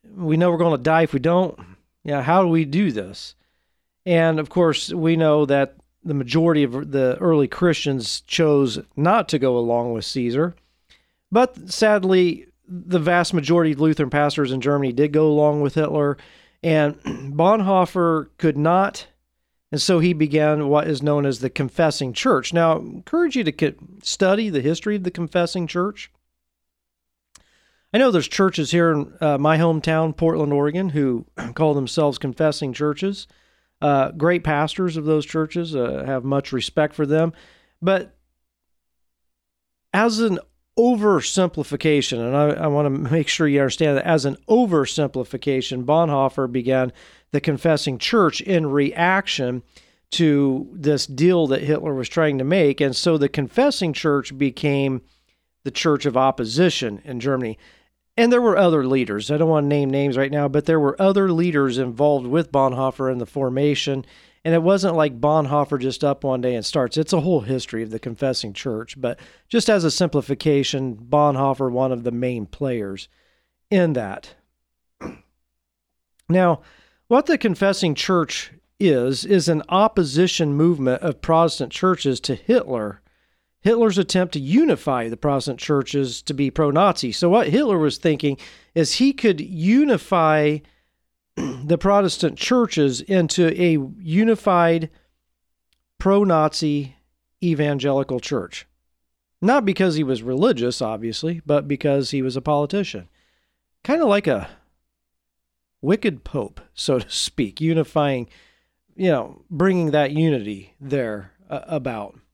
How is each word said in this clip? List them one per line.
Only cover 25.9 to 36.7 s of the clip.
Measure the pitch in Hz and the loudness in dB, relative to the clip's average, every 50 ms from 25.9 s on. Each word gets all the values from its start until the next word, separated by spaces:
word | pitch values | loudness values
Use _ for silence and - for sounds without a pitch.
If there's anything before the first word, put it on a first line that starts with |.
| 202 - - - _ _ _ _ _ _ _ _ _ _ _ _ _ _ _ _ _ _ _ _ _ _ _ _ _ - _ _ _ _ _ _ _ _ _ _ | -6 -12 -20 -20 _ _ _ _ _ _ _ _ _ _ _ _ _ _ _ _ _ _ _ _ _ _ _ _ _ -20 _ _ _ _ _ _ _ _ _ _
I | - 220 | 2 4
know | 269 254 | 4 6
there's | 202 180 180 - | 4 2 0 0
churches | - - 196 190 - 170 151 - | 0 2 2 2 2 -2 -2 0
here | 170 175 170 165 | 2 2 4 4
in, | 156 147 143 - - - | 2 0 -2 -6 -6 -2
uh, | 165 151 143 | 0 0 2
my | 135 143 156 160 156 | 2 2 2 4 4
hometown, | 170 165 160 156 - 165 160 160 160 160 151 | 2 2 0 0 0 0 0 0 0 -2 -2
Portland, | - 165 165 160 156 151 143 | 0 0 0 2 0 0 0
Oregon, | 143 143 143 147 156 180 190 185 | 0 0 0 0 -2 -2 -4 -2
who | 143 151 139 131 123 117 - _ _ - | -2 0 0 0 -2 -4 -6 _ _ -12
<clears throat> | 117 117 120 | -12 -10 -2
call | - 160 156 147 | 0 0 2 2
themselves | 143 135 120 - 170 151 143 127 - | 0 -2 -2 -2 0 0 0 0 -2
confessing | - 135 120 - 160 151 147 - 151 135 | -8 -8 -2 0 0 0 0 -2 -8 -8
churches. | 120 - 151 151 147 147 185 196 202 196 - _ _ _ _ _ _ _ _ _ _ _ | -6 -4 -4 -4 -2 -2 -4 -6 -6 -8 -14 _ _ _ _ _ _ _ _ _ _ _
Uh, | - 147 143 139 131 - | 0 2 2 2 2 0
great | - 165 156 170 180 170 - | -2 0 0 0 0 0 0
pastors | 156 151 143 156 151 - - 185 175 156 160 | -2 0 0 -2 -2 -2 -4 -4 -2 -2 -4
of | 147 | 0
those | 151 156 151 143 | 0 0 0 0
churches, | - - 160 156 156 - 175 170 160 156 | -2 -4 -4 -4 -2 -4 -6 -6 -4 -4
uh, | 131 120 127 135 135 131 | -4 -2 -2 -4 -6 -6
have | 131 135 131 | -4 -6 -4
much | 120 135 139 139 139 - | -2 -2 -2 -2 -2 -2
respect | 135 123 - - | -6 -6 -6 -2